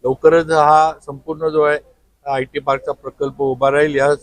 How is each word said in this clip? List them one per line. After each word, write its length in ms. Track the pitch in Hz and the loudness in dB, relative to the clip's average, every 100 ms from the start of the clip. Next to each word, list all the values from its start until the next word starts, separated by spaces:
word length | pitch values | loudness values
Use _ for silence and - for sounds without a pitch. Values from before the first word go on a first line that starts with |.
लवकरच 460 | 127 131 156 165 160 | -4 2 4 4 2
हा 420 | 160 147 156 160 156 - | 2 4 4 2 -4 -16
संपूर्ण 420 | 139 160 156 160 | -16 -12 -6 -4
जो 140 | 156 | 0
आहे 160 | 147 147 _ _ _ _ 143 | 0 0 _ _ _ _ -8
आयटी 280 | 139 131 147 | -6 -6 -6
पार्कचा 340 | 139 135 156 | -4 -4 -4
प्रकल्प 500 | 139 131 _ 139 135 | -10 -12 _ -10 -4
उभा 280 | 139 127 135 | -4 0 0
राहील. 240 | 143 151 | 2 0
या 140 | 139 139 143 | 0 0 -2